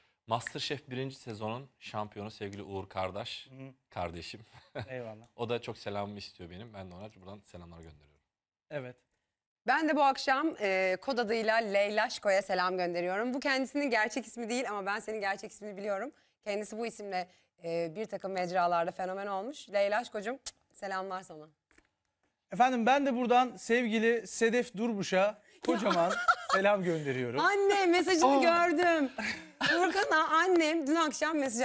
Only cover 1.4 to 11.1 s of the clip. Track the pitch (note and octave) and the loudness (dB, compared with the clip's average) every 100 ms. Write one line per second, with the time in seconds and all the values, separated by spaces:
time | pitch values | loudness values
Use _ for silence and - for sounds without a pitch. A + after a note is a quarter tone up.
1.4 | A2 A#2 C#3 _ - A2 G#2 G#2 G#2 - | -8 -8 -12 _ -12 -8 -8 -10 -12 -10
2.4 | G#2 G2+ G2 G2 F#2+ G2 F#2 F#2+ A#2+ - | -10 -10 -10 -10 -8 -6 -4 -6 -10 -12
3.4 | - C3 C3+ B2+ _ - F2 F2 E2 G#2+ | -14 -18 -18 -20 _ -8 -8 -8 -12 -16
4.4 | A2+ - - C#3+ A2+ C3 A2+ G#2+ A2+ - | -20 -20 -16 -14 -10 -10 -12 -14 -18 -8
5.4 | A#2 A#2 A#2 A2 - G2+ G2+ G#2 - - | -4 -4 -6 -10 -6 -6 -6 -8 -14 -16
6.4 | F2 F2 A#2 G#2 F#2+ F2 G#2+ G2 F#2 G2+ | -16 -14 -16 -14 -16 -14 -18 -18 -18 -20
7.4 | - F2+ F2 E2 E2 D2+ _ _ _ _ | -18 -20 -18 -18 -20 -20 _ _ _ _
8.4 | _ _ _ D3 B2+ - _ _ _ _ | _ _ _ -10 -10 -14 _ _ _ _
9.4 | _ _ - C#4 D#4 C#4 C#4 C4+ - C4 | _ _ 0 2 2 4 4 4 0 2
10.4 | D#4+ - G#3 F#3+ F#3+ F#3 - | 0 0 0 2 2 0 -2